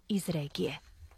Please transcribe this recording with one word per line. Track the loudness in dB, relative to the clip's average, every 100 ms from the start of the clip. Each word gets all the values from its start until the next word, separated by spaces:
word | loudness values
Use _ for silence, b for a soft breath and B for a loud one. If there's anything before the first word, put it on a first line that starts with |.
| 2
iz | 0 2
regije. | 0 0 0 0 -2 -10 -20 -20